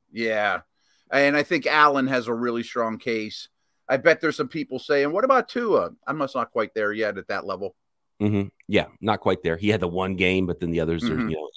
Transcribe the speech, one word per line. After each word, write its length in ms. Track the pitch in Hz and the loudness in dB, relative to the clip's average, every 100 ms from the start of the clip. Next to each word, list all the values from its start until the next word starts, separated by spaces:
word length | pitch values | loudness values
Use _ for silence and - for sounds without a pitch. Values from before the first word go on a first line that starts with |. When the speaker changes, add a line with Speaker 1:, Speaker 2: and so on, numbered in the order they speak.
| _ | _
Speaker 1:
Yeah. 500 | 107 113 107 104 90 - _ _ _ _ | -6 -4 0 0 -2 -6 _ _ _ _
And 260 | 135 143 147 | 2 4 2
I 60 | |
think 240 | 147 170 - | 0 -2 2
Allen 400 | 151 151 139 131 | 6 6 6 2
has 200 | 131 117 | 0 -2
a 60 | |
really 300 | 117 120 117 | -2 -2 -4
strong 340 | 117 127 113 110 | -4 -4 -4 -4
case. 520 | - 113 107 - - _ _ _ - | -4 -4 -4 -10 -18 _ _ _ -2
I 100 | 135 | 2
bet 220 | 143 156 | 4 4
there's 160 | 160 147 | 0 -2
some 120 | 135 | -6
people 320 | 139 143 127 | -6 -6 -8
saying, 320 | - 143 143 | 0 2 2
"What 120 | 175 | 0
about 240 | 262 262 - | 2 2 2
Tua?" 440 | 247 233 147 87 - - | -4 2 2 2 -6 -8
I'm 100 | 147 | -6
just 160 | 139 | -4
not 160 | 131 117 | -4 -4
quite 240 | 120 107 | -2 -4
there 180 | 110 104 | -2 -2
yet 280 | 104 107 98 | -2 -4 -4
at 80 | 92 | -6
that 180 | 98 87 | -8 -6
level. 300 | 92 98 - _ _ _ _ | -6 -8 -12 _ _ _ _
Speaker 2:
Mm-hmm. 280 | 104 104 98 _ - | 0 0 -2 _ 0
Yeah, 200 | 98 85 - | 0 0 -4
not 200 | 104 104 | -2 0
quite 240 | - 95 | 0 0
there. 140 | 85 82 | 0 0
He 120 | 104 | 0
had 100 | 107 | 0
the 80 | 87 | 0
one 280 | 87 95 92 | -2 -2 2
game, 320 | 92 92 92 | 2 2 0
but 120 | 87 | -2
then 120 | 85 | -2
the 80 | 82 | 0
others 240 | 80 82 | 0 0
are, 120 | 82 78 | -2 -2
Speaker 1:
Mm-hmm. 140 | 80 | -4
Speaker 2:
you 60 | 78 | -6
know, 140 | 76 | -8